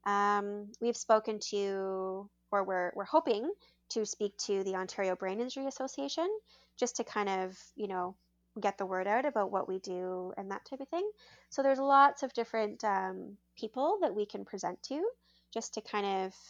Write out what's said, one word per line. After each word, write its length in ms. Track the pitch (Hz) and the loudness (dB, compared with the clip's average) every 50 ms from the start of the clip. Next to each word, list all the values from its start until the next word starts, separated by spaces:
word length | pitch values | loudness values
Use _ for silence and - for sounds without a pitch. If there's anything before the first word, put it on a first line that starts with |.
| _ | _
Um, 680 | 202 202 202 202 208 208 202 202 202 202 208 208 208 220 _ | 2 2 4 4 4 4 2 0 -2 -6 -6 -8 -12 -10 _
we've 160 | 233 240 233 | -2 -2 0
spoken 440 | - - - 226 220 214 226 214 208 - - | -2 4 6 6 6 6 0 -6 -4 -6 -4
to, 800 | - 202 202 196 196 196 190 190 190 190 190 190 190 190 196 202 _ _ _ _ | -2 -2 -2 0 -2 -2 -2 -2 -2 -2 -4 -4 -6 -6 -10 -12 _ _ _ _
or 140 | - 202 190 | 0 0 2
we're, 280 | 196 190 185 180 175 - | 2 0 0 0 0 -2
we're 100 | - 196 | -4 -6
hoping 480 | - - 311 320 285 220 202 233 320 403 _ - _ _ _ _ _ | 4 4 4 4 6 0 2 0 -4 -4 _ -10 _ _ _ _ _
to 160 | - 233 214 | -4 -2 -2
speak 300 | - - _ 208 202 - - | -2 -4 _ -4 -4 -4 -6
to 260 | - - 202 196 196 | -4 -2 0 0 0
the 120 | 196 190 | -2 -2
Ontario 400 | 185 185 185 - - 196 190 185 | -2 -4 -4 -4 -2 0 0 0
Brain 240 | 180 190 190 190 214 | 0 -2 -4 -2 -2
Injury 260 | 240 254 - 269 269 | -4 -4 -4 -4 -6
Association, 640 | 269 269 - 262 269 - - 277 277 - - 330 381 427 427 _ _ - - _ _ _ - | -6 -4 -4 -8 -6 -4 -6 -6 -4 -2 -2 -2 -2 -2 -4 _ _ -20 -20 _ _ _ -2
just 180 | 247 233 - | -2 -2 -2
to 80 | - 226 | -4 -6
kind 240 | - - 214 208 196 | -2 -2 -2 0 0
of, 300 | 190 190 185 185 190 - - - _ | 0 0 -2 -4 -6 -12 -20 -20 _
you 140 | - 214 196 | -6 -6 -2
know, 280 | 190 185 180 180 196 _ _ _ _ _ _ _ _ 220 | -2 -2 -2 -4 -6 _ _ _ _ _ _ _ _ -2
get 200 | 196 202 202 - | -2 -2 0 0
the 80 | 202 | -4
word 200 | 185 190 185 185 | -2 0 0 2
out 180 | 202 208 240 269 | 2 2 2 2
about 260 | 294 240 220 196 185 | 2 2 2 0 2
what 180 | 202 190 - - | 0 -2 0 0
we 100 | 185 190 | -4 -6
do 540 | - 202 180 180 180 185 185 185 180 180 - | -4 -4 -4 -4 -4 -4 -4 -4 -6 -6 -8
and 140 | - 185 190 | -8 -6 -6
that 140 | 196 - - | -6 -8 -8
type 160 | - 277 262 | -10 -10 -10
of 80 | 277 _ | -8 _
thing. 200 | - 339 392 427 427 _ - - - - _ _ | -2 -2 -2 -2 -4 _ -20 -20 -20 -20 _ _
So 120 | - - | -2 2
there's 160 | 269 269 269 262 | 4 4 4 4
lots 440 | 269 277 277 277 277 285 285 - | 6 8 10 10 10 8 8 2
of 100 | - 254 | -6 -4
different, 500 | - - 233 - - 226 214 208 214 - - | -2 -2 -4 -2 0 -2 -2 -2 -2 -2 0
um, 520 | 214 196 190 190 190 190 190 185 - 202 - _ _ _ | 0 0 2 0 -2 -4 -6 -10 -12 -14 -18 _ _ _
people 420 | - - 220 - 254 269 320 415 415 | -8 -8 -6 -2 0 2 2 2 2
that 140 | 359 - 190 | 2 0 2
we 120 | 208 208 | 0 -2
can 180 | 208 - 202 196 | -2 -4 -10 -10
present 380 | - - 190 185 175 180 - - | -8 -8 -4 -4 -4 -6 -6 -8
to 220 | - 262 302 349 466 523 _ _ _ _ _ _ _ | -6 -4 -2 -2 -2 -2 _ _ _ _ _ _ _
just 220 | - 226 226 - - | -8 -8 -8 -6 -8
to 60 | 220 | -10
kind 440 | 214 - - 208 202 202 190 190 185 | -8 -4 -4 -2 0 0 0 0 0
of 100 | 190 - - - - | -2 -6 -10 -20 -20